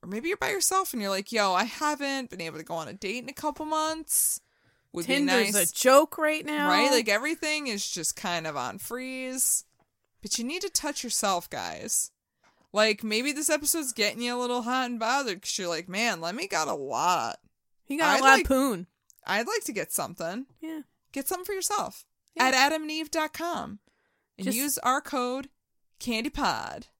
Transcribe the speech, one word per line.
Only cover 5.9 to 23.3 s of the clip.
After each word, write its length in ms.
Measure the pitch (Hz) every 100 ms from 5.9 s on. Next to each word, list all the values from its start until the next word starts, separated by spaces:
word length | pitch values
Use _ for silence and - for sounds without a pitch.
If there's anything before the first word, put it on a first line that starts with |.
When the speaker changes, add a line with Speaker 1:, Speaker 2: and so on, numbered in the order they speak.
| 269 320 -
Speaker 2:
right 280 | 311 311 302
now. 240 | 302 294
Speaker 1:
Right? 200 | 196 254
Like, 180 | 254 214
everything 580 | 208 277 330 311 302 277
is 220 | 208 -
just 260 | - 156 -
kind 320 | 196 175 160
of 80 | 143
on 220 | 123 104
freeze. 880 | - 240 262 262 254 254 262 - - _ _ _ _ _
But 160 | 208 -
you 80 | 240
need 160 | 339
to 80 | 403
touch 340 | - 302 294
yourself, 460 | 247 - 208 180 -
guys. 640 | 135 87 80 226 - - _ _ _ _ _ _
Like, 320 | 202 220 214
maybe 300 | 220 214 262
this 160 | 285 311
episode's 420 | 302 294 339 269
getting 300 | - 208 165
you 120 | 240
a 60 | 247
little 220 | 247 247
hot 280 | 233 254 254
and 100 | 240
bothered 420 | 220 269 262 185
'cause 160 | - -
you're 100 | 180
like, 220 | 160 175
"Man, 320 | 185 233 180
Lemmy 260 | 165 214 311
got 220 | 175 151
a 40 | 143
lot." 640 | 135 120 165 175 117 - _ _ _ _
Speaker 2:
He 140 | _ 277
got 180 | 320 269
Speaker 1:
I'd 40 |
Speaker 2:
a 40 |
lot 60 | 262 269
Speaker 1:
like, 60 | -
Speaker 2:
of 20 |
poon. 400 | 262 269 196 180 _ _ _ -
Speaker 1:
I'd 220 | 196 240
like 160 | 440 -
to 80 |
get 180 | 214 156
something. 540 | - 151 175 165 202 269 _
Speaker 2:
Yeah. 200 | 320 320 269 _ _
Speaker 1:
Get 160 | - 269
something 160 | 359 370
for 80 |
yourself 520 | 392 359 415 208 - - _ _ -
Speaker 2:
Yeah. 100 | 262
Speaker 1:
at 80 |
adam 300 | 254 277 311
and 80 | 311
eve 200 | 311 311
dot 220 | 330 311